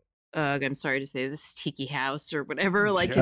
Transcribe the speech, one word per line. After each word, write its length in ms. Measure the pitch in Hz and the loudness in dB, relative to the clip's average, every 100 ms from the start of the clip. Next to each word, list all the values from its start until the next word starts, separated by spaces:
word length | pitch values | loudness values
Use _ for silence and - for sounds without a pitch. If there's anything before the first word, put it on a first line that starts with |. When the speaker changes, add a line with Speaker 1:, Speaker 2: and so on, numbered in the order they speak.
| _ _ _ | _ _ _
Speaker 1:
uh, 240 | 160 147 139 | -2 0 2
I'm 120 | 135 | 0
sorry 260 | 135 151 135 | 0 0 0
to 60 | 135 | -2
say 200 | 135 131 | -4 -4
this, 280 | 151 - | -4 -8
tiki 320 | - 170 - 131 | -6 -6 -4 -6
house 480 | 143 135 143 - | -2 -2 -2 -2
or 100 | 156 | -4
whatever, 480 | 139 143 190 190 208 | -4 0 2 4 4
like, 160 | 190 175 | 4 4
Speaker 2:
Yeah. 80 | 131 | 6